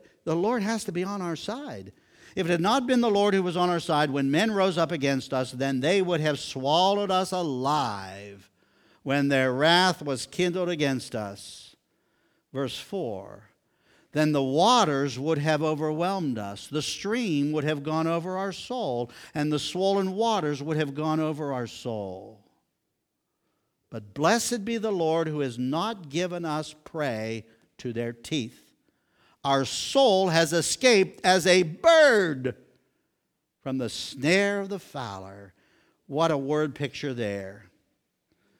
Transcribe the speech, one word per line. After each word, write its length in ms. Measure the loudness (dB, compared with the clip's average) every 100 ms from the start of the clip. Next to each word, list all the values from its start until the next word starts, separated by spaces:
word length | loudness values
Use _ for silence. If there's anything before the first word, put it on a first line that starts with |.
| -16 _ -2
the 100 | 0
Lord 280 | 0 0
has 200 | 0 -2
to 80 | -4
be 140 | -4 -4
on 160 | -4
our 160 | -4 -6
side. 560 | -6 -8 -10 -12 -14 -20 _ _ -8 -4
"If 120 | 0
it 40 |
had 100 | 2
not 240 | 2 2 2
been 140 | 2
the 100 | 4
Lord 240 | 4 4
who 80 | 2
was 140 | 0 0
on 140 | 2
our 100 | 0
side 320 | 2 2 2
when 180 | 2 2
men 220 | 2 2
rose 260 | 2 2 2
up 140 | 0
against 420 | 0 0 0 -2
us, 200 | -4 -2
then 260 | -2 -2 0
they 220 | 2 2
would 180 | 2 0
have 180 | 0 -2
swallowed 720 | -4 -4 2 4 4 2 0
us 220 | 0 0
alive 1200 | -2 -2 -2 0 0 0 -4 -10 -12 -14 -18 -20 _ _ _ _ _
when 260 | -2 0 2
their 240 | 2 2
wrath 480 | 2 4 6 4 2
was 240 | -4 -6 -6
kindled 420 | -2 -2 -2 -2
against 480 | 0 0 -2 -4 -8
us." 600 | -8 -10 -16 -20 -20 _ _ _ _ _ _ _ _
Verse 260 | -6 -6 -8
four, 760 | -8 -6 -6 -8 -12 -18 -20 _ _ _ _ _ _
"Then 220 | 0 2
the 100 | 2
waters 760 | 2 4 6 6 4 2 -2 -2
would 200 | -2 0
have 240 | 2 2
overwhelmed 760 | 0 -2 -2 -2 -2 -2 -4 -4
us. 300 | -6 -10 -8
The 140 | -6
stream 720 | -4 -6 -4 -2 -2 0 0
would 100 | 0
have 200 | -2 -2
gone 240 | -2 -2 0
over 300 | -2 -4 -6
our 140 | -6
soul, 600 | -8 -8 -6 -4 -4 -6 -10 -10
and 180 | -4 -2
the 80 | -2
swollen 540 | -2 0 2 2 0
waters 480 | 0 0 0 -2 -4
would 160 | -4 -2
have 160 | -2
gone 260 | -4 -2 0
over 340 | -2 -4 -4
our 140 | -4 -6
soul. 760 | -8 -6 -6 -6 -10 -16 -20 _ _ _ _ _ _ _ _ _ _ _ _ _ _ _
But 240 | -14 -12
blessed 520 | 0 2 2 0 -4 -4
be 120 | -4
the 140 | -2
Lord 360 | 0 0 0 0
who 120 | -2
has 180 | -4 -2
not 520 | -2 -2 -4 -6 -6
given 340 | -4 -4 -4
us 320 | -4 -4 -6 -12
prey 640 | -10 -4 -2 -2 -4 -6 -10 _ _ -12
to 160 | -8
their 180 | -4 -6
teeth. 500 | -8 -6 -4 -4 -10 _ _ _ _ _ _ _ _
Our 220 | 0 2 0
soul 640 | -4 0 4 6 6 4
has 240 | 4 4
escaped 640 | 2 0 2 6 6 4 2
as 220 | 4 4 6
a 160 | 6
bird 920 | 4 2 6 8 8 6 2 0 -4 -6 _ _ _ _ _ _ _ _ _ _
from 160 | -8 -4
the 120 | -4
snare 680 | -8 -10 -2 2 4 2 -2
of 100 | -6
the 100 | -10
fowler." 760 | -10 -10 -8 -10 -12 -16 -20 _ _ _ _ _ -6
What 240 | 0 2
a 60 | 0
word 360 | 0 0 -2
picture 400 | -4 -8 -6 -6
there. 520 | -4 -4 -4 -8 -14 -20 _ _ _ _ _ _ _ _